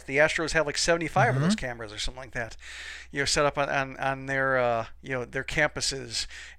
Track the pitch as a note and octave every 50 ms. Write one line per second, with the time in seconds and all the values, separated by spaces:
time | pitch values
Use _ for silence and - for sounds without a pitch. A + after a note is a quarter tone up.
0 | - - C3+ C#3+ D3+ D#3 - - E3 D3 - E3 D3+ D3 C#3+ - - - E3+ E3+
1 | D#3 D3 - F#3 A3 A#3+ B2+ C3+ D3 F3 A3 - - B2+ A#2+ A2+ A2+ G#2 G#2 G#2+
2 | - C3+ B2+ B2+ C3+ B2+ - B2+ A#2 A2 - - - - - - - - - -
3 | - - - C#3+ C#3 - - E3 D3 C#3+ - D3 C#3+ C#3+ C#3 C#3 C3+ C3+ C3 -
4 | C3 C3+ C3+ C3+ C3+ C3+ C#3 C3+ C3+ C3+ C3 B2+ B2 A#2+ A#2 A2+ A2+ - - -
5 | - C3+ C3+ B2+ A#2+ G2+ - C3+ C3 - - D#3+ D3+ D3 - C#3 A#2+ - C#3 C3+
6 | B2 A#2 A2 - - - - - - - -